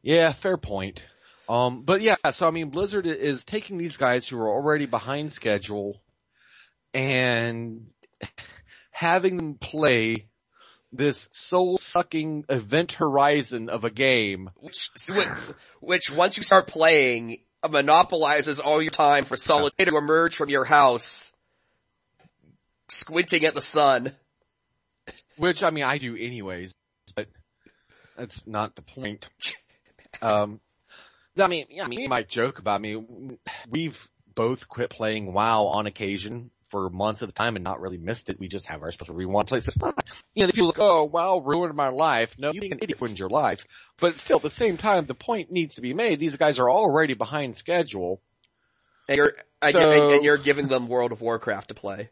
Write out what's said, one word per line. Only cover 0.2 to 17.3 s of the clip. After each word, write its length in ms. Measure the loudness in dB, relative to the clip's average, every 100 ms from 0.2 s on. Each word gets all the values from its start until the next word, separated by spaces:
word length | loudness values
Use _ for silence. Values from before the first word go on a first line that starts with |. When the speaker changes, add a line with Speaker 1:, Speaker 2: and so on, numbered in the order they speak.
| 4
Speaker 1:
fair 240 | 2 -2 -2
point. 440 | -4 -6 -6 -10 -20 _ _ _ -4
Um, 320 | 0 0 -2
but 180 | -2 2
yeah, 160 | 2 2 0
so 140 | 0 0
I 40 |
mean, 180 | 0 -6
Blizzard 380 | -4 -4 -2 -4
i-, 20 |
is 340 | -2 -2 -4 -6
taking 340 | -8 -8 -8
these 180 | -8 0
guys 300 | 2 2 -2
who 100 | -4
are 120 | -2
already 360 | 0 0 0 0
behind 480 | -4 -4 -6 -8
schedule 640 | -4 -2 -2 -2 -8 -8 -10 _ _ _ _ _ _ _ _ _
and 960 | -4 0 0 2 0 -2 -6 -10 -12 -20 _ _ _ -18 -16 -20 -20 _ -20 _
having 480 | -4 0 2 2 -2
them 180 | -6 -8
play 720 | -10 0 2 4 2 -2 -8 _ _ _ -20 _ _
this 380 | -2 -2 -2 -12
soul-sucking 1120 | -18 -2 0 2 0 -2 -2 -2 -4 -4 -6 -4
event 420 | -4 0 0 0
horizon 800 | -2 0 4 4 2 -2 -8 -6
of 160 | -4 -4
a 40 |
game. 600 | 0 2 4 0 -4 -10 -18
Speaker 2:
Which, 320 | -14 -10 -10 -10 -4 -2
which, 120 | -2 -6 -12 -18 -20 _
which 320 | -2 0 0
once 240 | 2 0 0
you 80 |
start 240 | 2 2 2
playing, 680 | 2 6 6 4 0 -6